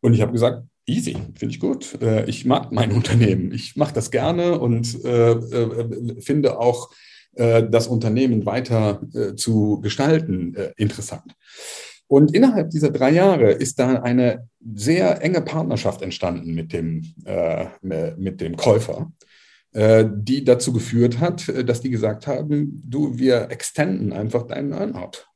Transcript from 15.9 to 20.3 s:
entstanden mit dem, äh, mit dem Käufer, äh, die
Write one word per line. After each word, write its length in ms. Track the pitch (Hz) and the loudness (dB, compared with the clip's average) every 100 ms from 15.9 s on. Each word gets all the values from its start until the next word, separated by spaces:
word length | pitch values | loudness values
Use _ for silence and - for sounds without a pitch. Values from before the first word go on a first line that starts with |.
| - | -4
entstanden 520 | 92 - 92 82 82 | -8 -4 -4 -4 -6
mit 200 | 82 80 | -6 -6
dem, 320 | 87 82 80 80 - | -6 -4 -6 -8 -16
äh, 440 | - 95 82 85 - - | -8 -4 -2 -2 -6 -10
mit 600 | 95 80 82 - 95 92 | -8 -6 -6 -6 -8 -6
dem 160 | 82 82 | -8 -2
Käufer, 540 | - 104 - - 165 - _ _ _ _ _ | 2 2 2 -8 -10 -14 _ _ _ _ _
äh, 320 | 110 107 113 110 | 0 6 6 6
die 320 | 104 104 | 0 -2